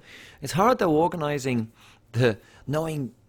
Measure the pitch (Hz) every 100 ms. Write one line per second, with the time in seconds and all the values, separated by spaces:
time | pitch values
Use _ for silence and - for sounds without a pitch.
0 | - - - - 135 156 220 254 190 151
1 | 170 170 147 147 131 120 110 - - -
2 | _ 117 123 98 - - - 151 160 151
3 | 123 -